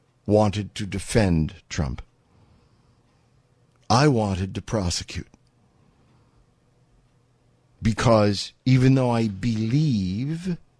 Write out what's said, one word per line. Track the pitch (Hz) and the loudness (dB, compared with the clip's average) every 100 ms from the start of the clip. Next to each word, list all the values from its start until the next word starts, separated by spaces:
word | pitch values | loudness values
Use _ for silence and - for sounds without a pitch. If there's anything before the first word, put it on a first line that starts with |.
| _ _ - | _ _ 0
wanted | 104 107 101 98 - | 2 2 0 -8 -10
to | 101 | -10
defend | 95 - 120 101 85 76 - _ | -8 -2 0 2 2 0 -6 _
Trump. | - 71 60 - _ _ _ _ _ _ _ _ _ _ _ _ _ _ _ _ _ _ | -6 -6 -6 -14 _ _ _ _ _ _ _ _ _ _ _ _ _ _ _ _ _ _
I | 113 151 | 4 4
wanted | 123 107 90 95 98 | 4 0 -2 -4 -8
to | |
prosecute. | - 113 90 - - - - _ _ _ _ _ _ _ _ _ _ _ _ _ _ _ _ _ _ _ _ _ _ _ _ _ | -6 -2 -2 -4 -8 -12 -12 _ _ _ _ _ _ _ _ _ _ _ _ _ _ _ _ _ _ _ _ _ _ _ _ _
Because | 104 104 127 113 104 98 - - - | -2 0 4 4 4 0 -6 -6 2
even | 131 131 135 | 4 4 4
though | 123 | 2
I | 117 113 | 0 -2
believe | 95 120 110 113 135 156 110 92 98 135 165 185 170 - _ | -4 -4 -2 -2 0 0 0 -2 -4 -6 -8 -8 -8 -10 _